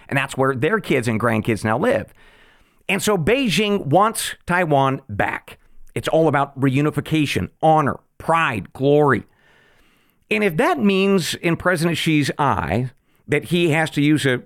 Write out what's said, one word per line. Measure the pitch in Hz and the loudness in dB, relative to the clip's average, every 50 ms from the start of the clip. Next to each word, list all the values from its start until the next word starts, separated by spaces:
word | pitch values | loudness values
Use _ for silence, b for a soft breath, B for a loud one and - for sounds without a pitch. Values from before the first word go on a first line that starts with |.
| b b | b b
And | - 139 | -4 -4
that's | 135 139 - | -4 -4 -2
where | - 135 135 139 | -2 0 0 0
their | 120 127 156 214 214 | 0 0 0 0 -2
kids | - - 170 131 110 120 | 0 0 0 0 0 0
and | 113 107 | -2 0
grandkids | 107 120 113 110 101 - 113 98 - | 0 0 0 0 0 -2 -2 -2 -2
now | 110 110 123 | -2 -2 0
live. | 185 254 - - - - b b b b b b b b b b b b b b b - | 0 0 -2 -2 -4 -8 b b b b b b b b b b b b b b b -6
And | 190 196 - | -4 -2 0
so | 208 208 185 | 0 0 0
Beijing | 151 190 226 277 277 226 151 165 214 208 202 196 - | 2 0 0 2 0 0 0 0 2 2 0 -2 0
wants | 135 135 185 208 226 220 - - - - - _ - | 2 2 4 4 2 0 -2 -6 -8 -10 -10 _ -2
Taiwan | 175 180 185 160 147 135 135 135 135 135 - - | 0 0 2 2 2 2 2 2 0 -2 -6 -8
back. | 101 101 107 - - - - - - - _ _ - - - - - | -4 -4 -4 -4 -4 -8 -12 -16 -20 -20 _ _ -20 -20 -20 -12 -10
It's | 117 - - | -8 -4 -2
all | - 160 165 156 | 0 2 2 2
about | 135 143 143 143 - 131 | 2 0 -2 -4 -2 -2
reunification, | 127 139 127 139 147 151 147 147 139 - 156 156 147 135 - - 90 - - _ | 0 0 2 2 0 0 -2 -4 -4 -2 -2 -2 0 0 -2 -4 -4 -6 -6 _
honor, | - 160 156 156 147 123 87 - _ _ _ - | 2 2 4 4 2 0 -2 -6 _ _ _ -8
pride, | - - 160 165 160 147 123 - - - - | -2 0 0 0 0 0 -2 -4 -8 -10 -8
glory. | - 131 139 147 147 147 143 123 98 - b b b b b b b b b b b b b b b b b b b b _ | -2 2 2 4 4 4 4 2 0 -2 b b b b b b b b b b b b b b b b b b b b _
And | 214 214 214 | -2 0 0
if | 202 156 156 | 0 0 0
that | 254 330 359 285 | 0 0 0 2
means | 214 202 196 190 190 196 196 190 147 - - | 2 2 2 2 2 2 2 0 0 -2 -6
in | - - 170 170 | -4 -2 -2 -2
President | 160 - 180 185 156 160 175 165 - | 0 0 -2 -2 0 0 -2 -2 -2
Xi's | - 165 156 147 139 - - - | 0 0 2 2 2 0 -2 -2
eye | 147 135 110 87 82 69 85 117 127 123 - _ _ _ _ _ _ - | 0 0 0 -2 -2 -2 -2 -2 -4 -4 -8 _ _ _ _ _ _ -4
that | 135 147 - | -4 -4 -2
he | - 165 175 170 170 | -2 0 0 2 2
has | 143 165 160 156 | 2 0 0 -2
to | - 151 | 0 0
use | 143 147 156 139 135 | 2 2 2 2 2
a, | 139 123 123 - | 0 -2 -2 -2